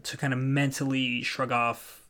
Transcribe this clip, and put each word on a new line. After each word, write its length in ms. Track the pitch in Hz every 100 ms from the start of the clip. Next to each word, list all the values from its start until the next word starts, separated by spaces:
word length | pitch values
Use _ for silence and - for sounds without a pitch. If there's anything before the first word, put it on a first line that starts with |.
to 120 | - -
kind 160 | 143
of 60 | 127
mentally 840 | 135 139 139 139 135 131 127 123
shrug 280 | 117 - 123
off 560 | 120 117 117 - -